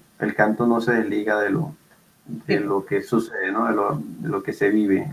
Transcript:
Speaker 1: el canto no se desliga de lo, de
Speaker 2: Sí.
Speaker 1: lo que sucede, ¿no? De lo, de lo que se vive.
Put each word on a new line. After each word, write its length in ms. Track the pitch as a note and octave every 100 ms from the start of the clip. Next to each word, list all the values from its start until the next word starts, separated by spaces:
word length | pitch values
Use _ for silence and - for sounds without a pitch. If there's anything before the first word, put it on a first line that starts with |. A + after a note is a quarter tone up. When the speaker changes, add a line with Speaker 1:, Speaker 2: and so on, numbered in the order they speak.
| - _
Speaker 1:
el 160 | G#2+ -
canto 320 | G#2+ A2 A#2+
no 140 | A#2
se 120 | A2+
desliga 460 | A#2 G#2 G#2 G#2 G#2+
de 100 | G#2
lo, 240 | F#2+ D#3 - _ _ _ _ -
de 320 | D2+ - G2+
Speaker 2:
Sí. 60 |
Speaker 1:
lo 220 | G2+ G2 -
que 160 | G2+
sucede, 500 | - A2+ - G#2 F#2+
¿no? 140 | G#2 A#2
De 60 |
lo, 280 | G#2 G#2 D2+ - -
de 100 | -
lo 120 | G2
que 120 | G2+
se 160 | - G2+
vive. 380 | G#2+ G2+ F#2 D2